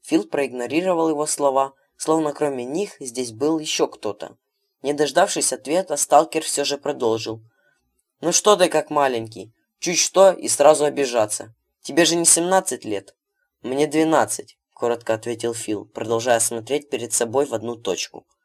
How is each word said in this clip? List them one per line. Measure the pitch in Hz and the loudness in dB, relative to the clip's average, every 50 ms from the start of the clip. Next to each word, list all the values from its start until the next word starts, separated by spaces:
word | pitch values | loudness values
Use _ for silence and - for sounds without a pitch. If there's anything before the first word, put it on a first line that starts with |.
Фил | _ - - 170 - | _ 0 -2 -2 0
проигнорировал | - - 143 139 123 123 123 120 117 135 165 180 190 180 165 160 160 | 0 -2 -2 -2 -4 -4 -8 -6 -2 -2 -2 0 0 0 0 0 0
его | 156 143 151 | 0 -2 -2
слова, | 151 - - 147 139 131 135 135 135 _ _ _ _ _ | -4 -2 0 0 2 2 2 0 0 _ _ _ _ _
словно | _ - 156 160 160 156 147 143 | _ -2 0 0 2 0 -2 -2
кроме | - 151 147 139 127 123 | -2 -2 -2 -2 -4 -6
них | 127 143 175 208 190 - _ | -6 -4 -4 -4 -6 -8 _
здесь | 143 127 113 127 123 117 | -14 -10 -6 -6 -6 -6
был | 110 107 139 151 160 | -4 -2 0 0 0
ещё | 160 151 151 - - 156 | 0 -2 -4 0 0 -2
кто-то. | 131 - - - 107 101 _ - - - _ _ _ _ _ _ _ _ _ - | -2 -2 -8 -8 -8 -8 _ -12 -16 -16 _ _ _ _ _ _ _ _ _ -4
Не | 135 147 | -4 0
дождавшись | 143 151 139 147 170 185 202 - 160 - - 127 | 0 0 2 4 2 2 2 0 -2 -2 -2 -4
ответа, | 117 - 135 156 180 190 - 147 | -6 -4 -2 -2 -2 -2 -2 -4
сталкер | 143 - - 156 143 165 160 - 160 156 | -4 0 4 4 4 4 4 -2 -4 -4
всё | - - - 143 | -2 -4 -2 -2
же | 139 143 | -2 -4
продолжил. | 143 _ 151 143 127 123 113 113 113 113 113 110 113 113 113 _ _ _ _ _ _ _ _ _ _ _ _ _ _ | -4 _ -6 -4 -2 0 0 0 -2 -4 -8 -10 -12 _ _ _ _ _ _ _ _ _ _ _ _ _ _ _ _
«Ну | - 165 | -4 0
что | 170 - - 214 208 | 0 2 4 4 6
ты | 185 185 165 | 6 4 2
как | - 156 147 - | 2 0 -2 0
маленький? | 151 147 143 131 123 113 113 110 113 95 95 117 _ _ _ _ _ _ | 0 2 2 2 0 -2 -6 -8 -12 -16 -16 -16 _ _ _ _ _ _
Чуть | - 175 175 | -6 -2 0
что | - - - - 180 196 190 | 0 -2 2 6 6 6 6
и | 180 - - | 6 4 -4
сразу | - - - 143 151 156 143 151 | -4 0 6 6 6 6 6 2
обижаться. | 147 131 127 139 123 117 117 107 107 - - 107 113 _ _ _ _ _ _ | -2 0 -2 -4 -2 0 -2 -2 -2 -4 -10 -10 -14 _ _ _ _ _ _
Тебе | _ - 143 156 175 | _ -2 2 2 4
же | 165 170 | 4 2
не | 170 170 | 2 4
семнадцать | 165 - 170 170 180 190 190 185 - 131 - - | 4 4 4 2 2 2 2 2 0 -8 -8 -6
лет?» | 107 104 98 - - _ _ _ _ _ _ _ _ _ _ - | -6 -8 -8 -8 -12 _ _ _ _ _ _ _ _ _ _ -8
«Мне | 120 131 139 151 | -6 0 0 0
двенадцать», | 151 147 156 160 160 160 139 110 104 - - - - _ _ _ _ _ - | 0 2 0 2 4 4 2 2 0 -4 -10 -10 -16 _ _ _ _ _ -4
коротко | - 120 117 117 120 - 110 | -2 -2 -2 -2 -2 -4 -4
ответил | 110 110 120 117 110 - 117 117 | -4 -4 -8 -8 -4 -4 -6 -6
Фил, | 113 - - 107 101 - | -6 -6 -6 -6 -6 -8
продолжая | _ _ - 113 110 117 113 117 127 117 113 | _ _ -10 -4 -2 -2 -2 2 2 2 2
смотреть | - - 120 113 113 117 135 147 147 _ | 2 -2 -4 -6 -6 -4 -6 -6 -4 _
перед | - 117 117 117 - | -6 -6 -6 -4 -2
собой | - 120 113 110 135 147 | -2 -2 0 0 -2 0
в | 135 117 | 0 -4
одну | 107 101 117 120 | -6 -6 -8 -10
точку. | 110 117 101 90 - - - - - _ _ _ _ | -6 -4 -4 -4 -4 -6 -10 -12 -20 _ _ _ _